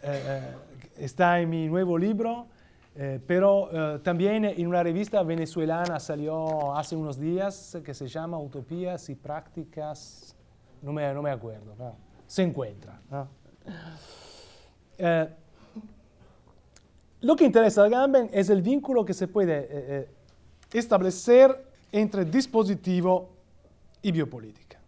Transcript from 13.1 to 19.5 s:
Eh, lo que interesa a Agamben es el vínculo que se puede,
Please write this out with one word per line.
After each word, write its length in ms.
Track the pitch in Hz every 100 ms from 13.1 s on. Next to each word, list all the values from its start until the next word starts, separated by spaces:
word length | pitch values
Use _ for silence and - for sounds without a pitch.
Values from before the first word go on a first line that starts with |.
| 139 135 - - _ - 170 160 156 - - - - - - - _ _ -
Eh, 300 | 180 165 160 - - - - - - - _ _ - _ _ - _ - _ _ _ _
lo 160 | 233 311
que 80 |
interesa 380 | 302 226 220 214
a 20 |
Agamben 460 | 208 240 277 269 226
es 180 | 196 190
el 120 | 208
vínculo 420 | 180 285 285 247
que 100 | 202
se 140 | 190 185
puede, 300 | 208 185